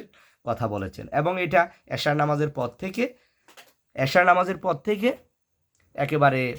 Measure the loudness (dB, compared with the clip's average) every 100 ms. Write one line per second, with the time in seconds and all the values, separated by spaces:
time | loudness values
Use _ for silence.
0 | -6 _ _ _ -8 -4 -4 -4 -6 -10
1 | -6 -2 -2 -2 2 2 2 -4 -10 -4
2 | -2 0 0 0 -2 -4 -8 -6 -8 -4
3 | -6 -6 _ _ _ -20 -20 _ _ -4
4 | 2 4 6 6 2 -2 -4 -4 -4 0
5 | 0 -2 _ _ _ _ _ _ _ -6
6 | -4 2 2 2 -2